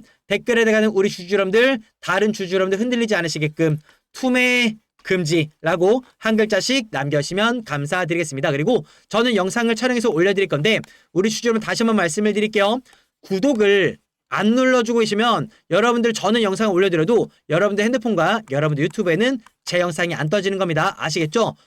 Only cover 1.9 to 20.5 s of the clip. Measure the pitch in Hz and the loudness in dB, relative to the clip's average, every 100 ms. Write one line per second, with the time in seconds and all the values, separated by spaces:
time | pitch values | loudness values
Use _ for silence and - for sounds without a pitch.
1.9 | _ - 185 214 208 185 185 185 190 247 | _ -4 0 0 -2 -2 -2 0 -2 -2
2.9 | 240 226 190 165 156 151 151 160 151 - | -2 0 -2 -2 -4 -4 0 0 0 -6
3.9 | _ _ - 254 247 247 247 233 220 _ | _ _ -6 -2 0 2 2 0 -4 _
4.9 | _ - 185 156 170 156 - 156 175 185 | _ -4 -2 0 0 -2 -4 -4 2 2
5.9 | 254 - _ 220 220 214 196 190 262 220 | 2 -2 _ -2 0 2 0 0 -2 -2
6.9 | 139 139 147 147 180 226 247 220 147 147 | -6 -2 -2 -2 -2 -2 -2 -6 -6 -4
7.9 | 180 175 170 160 135 165 139 170 262 - | -4 -2 -2 -4 -4 -2 0 0 0 -2
8.9 | _ _ 208 247 208 185 233 233 226 247 | _ _ 0 2 0 0 -2 -2 0 0
9.9 | 240 226 151 190 196 185 147 190 202 - | 0 0 2 2 2 0 0 0 -2 -4
10.9 | - _ 165 214 220 233 220 214 185 226 | -16 _ -2 -2 0 -2 -2 -2 -2 0
11.9 | 214 170 156 208 202 214 202 196 254 - | 2 0 0 -2 0 0 2 0 0 -6
12.9 | _ _ _ - 190 269 233 202 202 156 | _ _ _ -6 0 0 2 4 4 2
13.9 | 110 _ _ _ 139 208 247 262 254 233 | -2 _ _ _ -2 2 4 4 2 2
14.9 | 233 214 208 233 190 117 - - 170 233 | 0 0 2 2 0 -2 -12 -2 0 2
15.9 | 240 233 226 190 233 208 190 214 175 196 | 2 0 0 0 0 0 0 0 2 2
16.9 | 170 165 226 123 - - 156 202 202 214 | 2 2 2 0 -6 -4 0 0 0 0
17.9 | 254 240 180 160 220 220 139 151 143 156 | 0 0 0 0 -2 -2 -2 0 0 -2
18.9 | - 180 165 247 262 - _ - 175 175 | -2 0 0 0 -2 -8 _ -4 -2 -2
19.9 | 165 175 131 151 208 190 | -2 -4 -4 -2 -2 -2